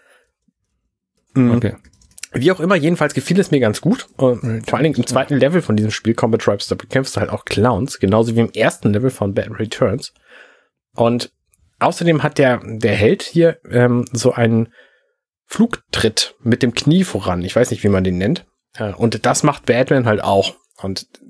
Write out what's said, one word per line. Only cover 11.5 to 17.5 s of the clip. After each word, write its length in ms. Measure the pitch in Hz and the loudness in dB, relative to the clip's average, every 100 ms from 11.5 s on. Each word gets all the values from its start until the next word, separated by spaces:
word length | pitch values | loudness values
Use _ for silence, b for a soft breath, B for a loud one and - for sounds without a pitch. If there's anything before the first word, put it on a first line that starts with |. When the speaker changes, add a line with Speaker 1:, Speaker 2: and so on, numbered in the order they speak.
| _ _ - | _ _ -2
Speaker 1:
außerdem 440 | 139 175 170 156 | -2 0 0 2
hat 160 | 143 - | 0 2
der, 220 | 131 117 | 2 0
der 300 | - 110 110 | -6 -4 -2
Held 280 | 92 107 202 | 2 2 2
hier, 360 | - 165 165 - - | -2 2 2 0 -2
ähm, 340 | 120 123 120 117 | 2 2 2 -2
so 200 | 117 127 | -2 0
einen 360 | 120 113 113 113 b b b b b _ _ | 2 2 2 0 b b b b b _ _
Flugtritt 880 | - - 233 - _ - 110 - - - | -6 0 0 -2 _ -2 0 -2 -6 -4
mit 220 | 117 110 | -2 0
dem 100 | 123 | 0
Knie 320 | - - 175 | 0 2 2
voran. 380 | 180 101 95 90 | 2 -4 -4 -4
Ich 120 | 90 | -2